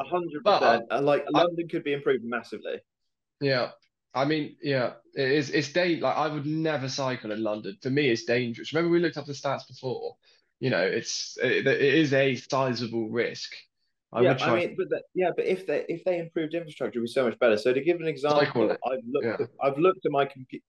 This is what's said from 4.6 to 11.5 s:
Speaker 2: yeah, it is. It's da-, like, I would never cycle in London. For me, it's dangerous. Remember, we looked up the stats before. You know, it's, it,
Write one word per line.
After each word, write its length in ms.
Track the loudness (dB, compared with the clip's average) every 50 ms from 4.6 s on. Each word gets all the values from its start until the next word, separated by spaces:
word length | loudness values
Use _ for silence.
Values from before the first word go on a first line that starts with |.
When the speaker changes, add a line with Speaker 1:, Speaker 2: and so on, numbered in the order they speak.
Speaker 2:
yeah, 320 | -2 0 0 0 0 -2 -4 -10 _ _ -4
it 160 | 0 2 2
is. 200 | 2 2 2 2
It's 200 | 0 0 0 0
da-, 280 | 0 0 2 2 2 0
like, 160 | 0 0 0
I 120 | 0 0 -2
would 180 | -2 -4 -4
never 420 | -4 -2 -2 0 -2 -2 -2 -4 -4
cycle 440 | -4 -4 -2 -2 -4 -4 -6 -6
in 100 | -4 -2
London. 340 | -2 -2 -4 -4 -6 -10 -10 -6
For 80 | -4 -2
me, 180 | 0 2 2 2
it's 160 | 2 0 0
dangerous. 480 | 0 0 0 0 -2 -6 -8 -8 -4
Remember, 180 | -2 0 2 4
we 80 | 4 4
looked 200 | 2 0 -2 -6
up 80 | -8
the 80 | -10 -8
stats 340 | -6 -4 -4 -4 -4 -6 -12
before. 480 | -16 -10 -8 -6 -6 -6 -8 -10 -10 _ _ _ _ _ _ _ _ _
You 120 | -2 0
know, 100 | 2 2
it's, 560 | 2 2 0 -2 -4 -6 -6 -8 -8 -10 -4 -2
it, 260 | 0 0